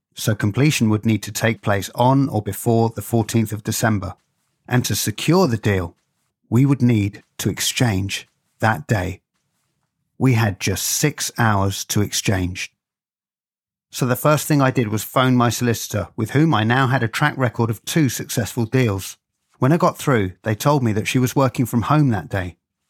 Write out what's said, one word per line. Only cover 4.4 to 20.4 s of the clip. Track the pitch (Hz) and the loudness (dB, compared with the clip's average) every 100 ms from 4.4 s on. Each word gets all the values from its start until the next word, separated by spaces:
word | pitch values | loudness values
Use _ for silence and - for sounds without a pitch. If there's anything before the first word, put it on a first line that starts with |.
| _ _ - | _ _ -4
And | 123 - | -2 0
to | 104 | -2
secure | - - - 180 165 | -4 -4 0 2 2
the | 110 | 2
deal, | 107 95 85 - _ _ _ _ - | 0 0 -2 -10 _ _ _ _ -2
we | 113 | 2
would | 139 139 | 4 4
need | 123 110 101 - _ - | 2 2 0 -4 _ -6
to | 104 | -4
exchange | 87 - - 120 98 98 - - _ _ - | -4 -4 0 0 0 -2 -6 -12 _ _ -2
that | 110 110 - | 0 0 -2
day. | 107 90 92 _ _ _ _ _ _ _ _ _ - | -2 -2 -8 _ _ _ _ _ _ _ _ _ -2
We | 131 | 2
had | 113 110 92 | 2 2 -2
just | 110 90 - | -4 -4 -4
six | - 151 - - - | -2 -2 -2 -6 -2
hours | 113 101 98 98 - | 0 2 0 -4 -4
to | 110 | -2
exchange. | 98 - - 98 90 92 - _ _ _ _ _ _ _ _ _ _ _ _ | -2 -2 -2 -2 -2 -6 -12 _ _ _ _ _ _ _ _ _ _ _ _
So | - 123 | -4 -2
the | 123 | 0
first | 151 151 - | 2 2 2
thing | 147 | 2
I | 131 | 2
did | 127 107 | 2 0
was | 107 | -2
phone | - 139 127 123 | -2 0 2 4
my | 120 | 2
solicitor, | - 120 110 - 104 - - | 2 -2 -2 -4 -6 -6 -6
with | 110 | -2
whom | 135 160 | 2 2
I | 113 | 2
now | 110 127 131 | 2 2 2
had | 131 | 0
a | 117 | -2
track | - 147 135 | -2 -2 0
record | 123 - 113 | -2 0 -2
of | 110 | -4
two | - 170 139 | -4 0 0
successful | - - - 110 - 110 | -2 -6 -4 -4 -4 -2
deals. | 131 120 98 - - _ _ _ - | 0 0 -2 -6 -16 _ _ _ -2
When | 131 | 2
I | 170 | 4
got | 175 - | 2 0
through, | - 120 95 - | 0 0 0 -4